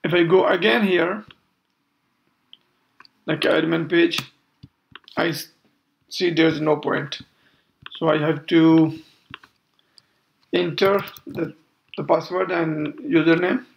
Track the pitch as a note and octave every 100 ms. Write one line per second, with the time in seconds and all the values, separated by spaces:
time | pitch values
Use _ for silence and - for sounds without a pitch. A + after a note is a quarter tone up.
0 | D#3+ F3 E3+ F#3+ - F#3 G3+ A#3 G3+ F3+
1 | E3 G#3 - - _ _ _ _ _ _
2 | _ _ _ _ _ - _ _ _ _
3 | - _ - D#3+ D#3 D#3 D#3+ E3 D#3+ E3+
4 | E3+ - - _ _ _ - _ _ -
5 | - - E3+ D3 - _ _ _ _ _
6 | _ - F3+ D#3+ E3 D3 D#3 D3 C#3 C#3
7 | C#3+ - - _ _ _ _ _ - -
8 | D#3+ D#3 D3+ D3 - E3+ D#3+ D#3+ D#3 -
9 | - _ _ - _ _ _ _ _ _
10 | _ _ _ _ _ F3 F3 C#3+ G3 G3
11 | - - - - D#3+ - _ _ _ -
12 | D3 E3 D#3+ F#3 F#3 F3 D#3+ D3+ D3+ -
13 | - E3 D#3+ E3 F3+ B3+ -